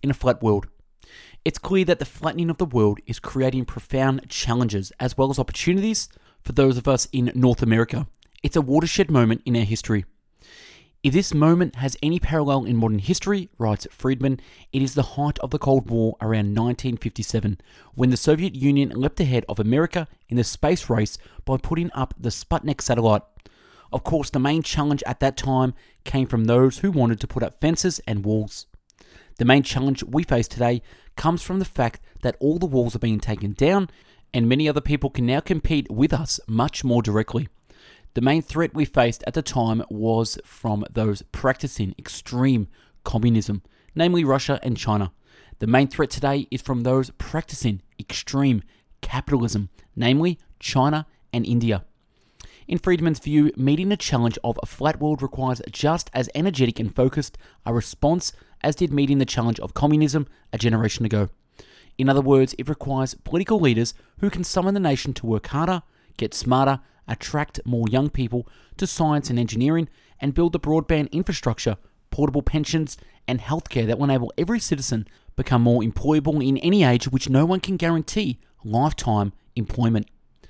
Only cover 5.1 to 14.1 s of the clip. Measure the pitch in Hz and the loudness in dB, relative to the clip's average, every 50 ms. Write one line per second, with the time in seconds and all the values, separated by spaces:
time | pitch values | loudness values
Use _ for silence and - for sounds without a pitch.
5.1 | - - 131 135 135 139 127 - - - - 170 180 196 196 226 220 - - - | 0 0 0 0 0 -2 -2 -4 -4 -2 0 0 2 2 2 0 -2 -2 -4 -6
6.1 | - - _ _ _ _ - - 123 143 135 135 123 123 117 143 131 120 - - | -12 -20 _ _ _ _ -8 -2 2 4 4 4 4 2 2 2 2 0 0 -2
7.1 | - 127 123 123 - 123 127 123 117 - 123 113 110 113 117 - - 120 139 - | -2 -2 -2 0 0 2 2 2 2 2 2 2 4 2 2 0 -2 -6 -6 -8
8.1 | - _ _ _ _ - - 143 - 160 143 127 139 156 170 165 - - 190 147 | -10 _ _ _ _ -6 -4 0 0 0 0 2 2 2 2 2 0 0 2 4
9.1 | 156 127 117 110 113 117 - 127 120 117 110 104 113 - - - 110 101 92 - | 4 4 6 4 2 0 0 -2 0 0 0 0 -2 -4 -2 -2 -2 -2 -2 -6
10.1 | _ _ _ _ _ _ - - - - - - - - _ _ _ _ - 135 | _ _ _ _ _ _ -20 -20 -20 -20 -20 -20 -20 -20 _ _ _ _ 0 2
11.1 | 131 196 196 - - 147 151 160 170 180 180 - - 120 135 135 - - 139 151 | 2 2 2 2 2 4 6 6 6 4 2 0 -2 -4 -4 -4 -4 -2 -2 -2
12.1 | 170 175 - - 160 156 147 139 139 135 113 104 120 113 113 110 107 101 98 127 | 0 0 0 0 0 0 2 2 0 0 0 0 0 2 2 2 0 0 0 -2
13.1 | 127 - - 190 202 196 180 - _ - 117 107 104 - - - - - - 131 | -2 -2 0 -2 -2 -2 -2 -8 _ -4 -2 -2 -2 -2 -6 -12 -12 -4 -2 -2